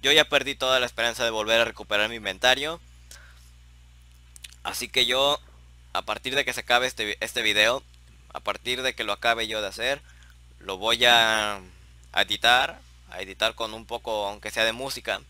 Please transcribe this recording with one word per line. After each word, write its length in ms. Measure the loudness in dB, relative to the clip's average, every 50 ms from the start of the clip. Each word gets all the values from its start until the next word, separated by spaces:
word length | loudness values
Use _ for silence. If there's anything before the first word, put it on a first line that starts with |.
| 4
Yo 80 | 6
ya 140 | 6 6 4
perdí 280 | 6 2 0 0 0 -6
toda 260 | -4 0 2 2 2
la 60 | 0
esperanza 380 | -2 -2 -2 -2 -2 -2 0 -2
de 80 | -2
volver 280 | -2 -2 0 2 4 2
a 60 | 2
recuperar 440 | 2 -2 -10 -8 -2 0 0 0 0
mi 80 | -4 -6
inventario. 640 | -8 -8 -6 0 2 2 2 2 0 -6 -8 -10 -14 -20 -20 -20 -20 -20 -20 -20 -20 -20 -20 -20 -20 -20 -20 -20 -20 -20 -20 -20 -20 -20 -20 -20 -20 -20 -20 -20 -20 -20 -20 -20 -20 -20 -20 -10
Así 260 | -10 -10 -8 -8 -10 -4
que 200 | 0 0 0 2
yo, 320 | 2 2 2 0 0 -2 -6 -16 -20 -20 -20 -20 -20 -20 -20 -8 -8
a 100 | -8 -4
partir 320 | -4 -8 -6 -6 -4 -2
de 100 | -2 -2
que 80 | -2 -4
se 60 | -8
acabe 260 | -2 2 2 2 2
este, 320 | 0 -4 -4 -6 -6 -4 -6 -8
este 160 | -6 -4 -2
video, 400 | -2 0 4 4 4 4 4 0 -4 -12 -20 -20 -20 -20 -20 -20 -20 -16
a 80 | -16 -10
partir 440 | -6 -6 -6 -6 -4 -6 -6 -2 -4
de 100 | -4 -4
que 100 | -4 -4
lo 100 | -6 -6
acabe 340 | -2 0 0 0 0 -2 -6
yo 140 | -4 -6
de 60 | -6 -6
hacer, 360 | -6 -6 -4 -4 -4 -4 -6 -20 -20 -20 -20 -20 -20 -20 -20 -20 -20 -18
lo 180 | -10 -10 -10 -4
voy 280 | 0 0 2 4 6
a, 500 | 6 8 8 6 4 2 2 0 -2 -4 -6 -10 -18 -20 -20 -20 -20 -20 -20 -20 -6
a 100 | -2 -2
editar, 580 | -2 -2 -2 0 4 4 6 6 4 0 -4 -12 -20 -20 -20 -20 -20 -18
a 120 | -14 -12
editar 340 | -12 -12 -6 -2 -2 -2 -2
con 180 | -4 -10 -10 -10
un 140 | -12 -12 -10
poco, 400 | -12 -10 -6 -6 -4 -4 -4 -6
aunque 240 | -8 -10 -12 -8
sea 140 | -2 0 0
de 80 | 0 0
música. 480 | -4 -8 -10 -10 -10 -6 -6 -6 -6 -8 -14